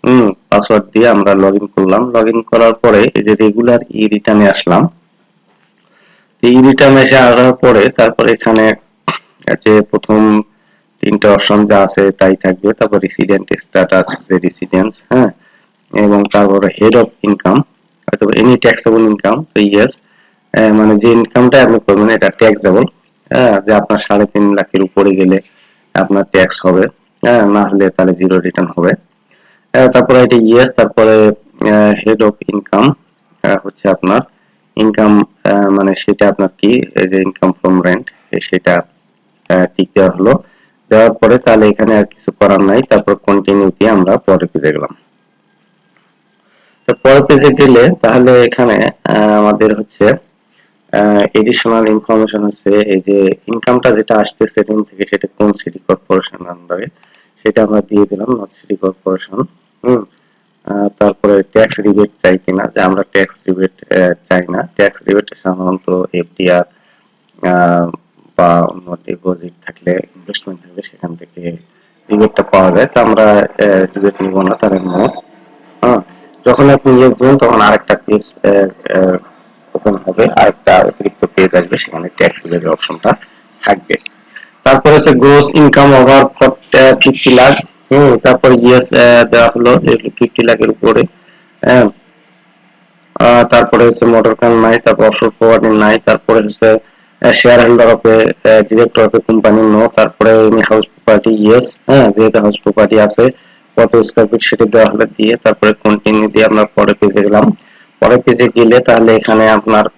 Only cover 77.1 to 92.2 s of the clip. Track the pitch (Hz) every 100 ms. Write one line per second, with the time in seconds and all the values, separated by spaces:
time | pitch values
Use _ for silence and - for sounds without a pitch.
77.1 | 113 127 139 117 113 104 107 - 104 -
78.1 | 104 - - 101 101 98 - - 92 92
79.1 | 92 - _ _ _ _ - 107 98 -
80.1 | 92 120 - 104 - - 92 - - 98
81.1 | _ 92 - 92 90 87 - - 82 87
82.1 | - 90 - 85 85 82 78 - 82 110
83.1 | - - _ _ _ 107 98 - - -
84.1 | _ _ - - _ 131 135 147 151 151
85.1 | 127 139 143 143 156 147 143 139 135 127
86.1 | 135 - - 131 - _ 131 131 131 139
87.1 | 131 135 123 131 139 - _ _ 139 143
88.1 | 117 131 127 135 123 120 123 - - 120
89.1 | 120 117 117 117 120 120 127 127 113 107
90.1 | - 120 - 117 113 110 110 113 113 -
91.1 | _ _ _ _ _ - 123 104 - _
92.1 | _